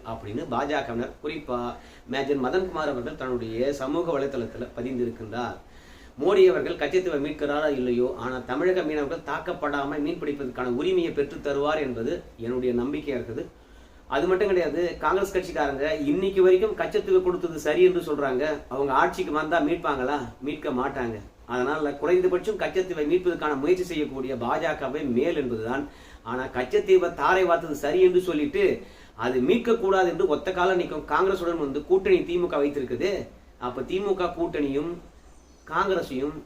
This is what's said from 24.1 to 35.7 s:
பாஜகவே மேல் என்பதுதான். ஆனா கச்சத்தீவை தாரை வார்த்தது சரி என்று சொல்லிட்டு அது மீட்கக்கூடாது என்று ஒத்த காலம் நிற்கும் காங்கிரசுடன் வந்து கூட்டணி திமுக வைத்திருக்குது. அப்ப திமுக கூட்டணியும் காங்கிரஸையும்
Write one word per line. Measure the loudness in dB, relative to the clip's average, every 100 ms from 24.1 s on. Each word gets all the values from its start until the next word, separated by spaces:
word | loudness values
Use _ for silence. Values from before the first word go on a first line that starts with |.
| -4 -6
பாஜகவே | -4 -2 0 -2 -2 -4 -4 0
மேல் | 2 2 0
என்பதுதான். | -2 -4 -4 -4 -6 -12 -20 -16
ஆனா | -8 -6 -4
கச்சத்தீவை | -4 0 0 6 6 6
தாரை | 2 4 4
வார்த்தது | 4 2 2 -4
சரி | 0 6
என்று | 6 6
சொல்லிட்டு | 2 0 0 2 2 0 -6 -20 -20 -4
அது | -2 2
மீட்கக்கூடாது | 4 4 2 2 4 4 4
என்று | 2 2
ஒத்த | 2 0
காலம் | 0 2 2
நிற்கும் | 0 -4 -2
காங்கிரசுடன் | 2 2 2 -2 -2
வந்து | -2 -4
கூட்டணி | 2 2 6 4
திமுக | 4 0 0 0
வைத்திருக்குது. | 0 0 -4 -2 -2 -2 -6 -16 -20 -10
அப்ப | -8 -6
திமுக | -4 -2 0 0 -2
கூட்டணியும் | -2 -2 0 0 -2 -4 -8 -14 -20 -20 -20 -20 -20
காங்கிரஸையும் | -6